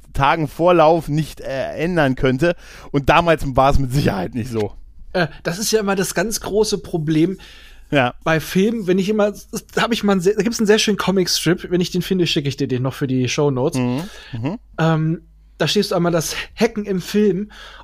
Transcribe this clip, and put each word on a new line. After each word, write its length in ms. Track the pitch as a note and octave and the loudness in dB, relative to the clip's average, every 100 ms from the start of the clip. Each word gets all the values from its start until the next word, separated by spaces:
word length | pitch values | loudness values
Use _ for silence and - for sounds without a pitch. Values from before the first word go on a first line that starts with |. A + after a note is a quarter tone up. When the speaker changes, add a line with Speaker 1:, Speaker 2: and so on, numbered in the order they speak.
| - | -6
Speaker 1:
Tagen 360 | - C#3 E3 D3+ | 0 2 2 -2
Vorlauf 600 | - E3+ F3 D#3 E3 D3+ | 0 4 6 6 4 0
nicht, 320 | D3+ D3 - | -2 -4 -8
äh, 320 | A#2 C3+ F2 E2+ | -8 -6 -6 -4
ändern 380 | E3 F3 C#3 | -2 2 2
könnte 400 | B2+ C3 C3 E3 - - - - | 2 0 2 0 -2 -8 -20 -6
und 180 | C#3+ C3 | -2 2
damals 360 | D#3 E3+ D#3+ D3 B2+ | 4 4 2 0 2
war 140 | C3+ | 4
es 80 | C#3+ | 4
mit 140 | C3+ | 2
Sicherheit 420 | C3+ D#3+ - F3 | 0 0 -2 -4
nicht 160 | A#2+ G#2 | -6 -6
so. 220 | A2+ G#2 - - - - | -4 -4 -6 -20 -20 -6
Speaker 2:
Äh, 160 | F#3 D3+ - | -2 -2 -4
das 160 | - F3 | -6 -4
ist 120 | G#3+ | -2
ja 80 | A3 | 0
immer 160 | G3+ G3 | 0 -2
das 180 | F#3 | -2
ganz 260 | F3 G#3 G#3 | -2 -4 -4
große 380 | F3+ G3 G#3+ G3 | -4 0 0 -2
Problem 600 | - E3+ D3+ D#3 E3+ F#3+ - - - - - | -4 -4 0 2 2 -2 -12 -20 -20 -20 -2
Speaker 1:
Ja. 240 | C#3+ B2 - | 0 2 0
Speaker 2:
bei 160 | - D#3+ | -2 -2
Filmen, 460 | - F#3 G#3 A#3 F3+ | 0 0 0 0 0
wenn 120 | F#3 | 0
ich 100 | F#3 | 0
immer, 240 | G#3+ G#3 G#3 - G#3+ - | 0 0 -2 -10 -12 -8
da 80 | - | -4
hab 100 | A3+ | -2
ich 100 | A#3 | 0
mal 80 | G3+ | 2
einen 80 | F#3+ | 2
sehr, 140 | F3 | 2
da 80 | G#3+ | 2
gibt's 160 | G3 A#3 | 0 0
einen 80 | G3+ | 2
sehr 120 | G#3+ | 4
schönen 200 | A3 G3 | 2 0
Comicstrip, 720 | - F#3+ F3 - D#3 F3 E3+ | 0 0 0 0 0 0 0
wenn 100 | F3 | -2
ich 100 | F3+ | 0
den 120 | F3+ | -2
finde, 240 | - F#3 D#3+ | -2 0 0
schicke 220 | E3+ C#3 | 0 -2
ich 80 | - | -2
dir 120 | C3+ | -2
den 140 | B2 | -2
noch 120 | C3 | -2
für 120 | - C#3 | -4 -2
die 220 | B2+ B2 | 0 0
Shownotes. 500 | - D3 B2+ C3+ C3 | 0 0 2 0 0
Speaker 1:
Mhm. 220 | B2 B2+ F#3 - - | 0 -2 -6 -12 -12
Mhm. 260 | A#2 B2+ A3 - - | -8 -6 -8 -10 -2
Speaker 2:
Ähm, 440 | D#3+ D#3+ D#3 D#3+ - - _ - | 0 2 0 -2 -8 -20 _ -4
da 80 | D#3+ | -2
stehst 240 | G#3 G3 | 0 0
du 20 | |
einmal 180 | F#3+ F3 | 0 0
das 220 | E3+ - - - - | 0 -2 -6 -10 -2
Hacken 280 | A3+ G#3+ | -2 -2
im 160 | G3+ F#3 | -4 -4
Film. 500 | - G#3 G#3+ F3+ G#3 - - - | -2 0 2 0 -4 -12 -20 -18